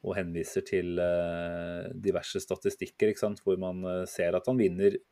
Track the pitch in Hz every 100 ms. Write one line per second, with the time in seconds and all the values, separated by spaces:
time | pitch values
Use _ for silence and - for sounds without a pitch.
0 | - 92 87 85 80 - - 95 87 87
1 | 87 87 87 85 85 85 85 87 95 95
2 | 98 90 - 98 - 92 - - 92 _
3 | 110 104 107 104 - 92 92 92 92 92
4 | 90 - 87 90 - 127 98 90 101 98
5 | _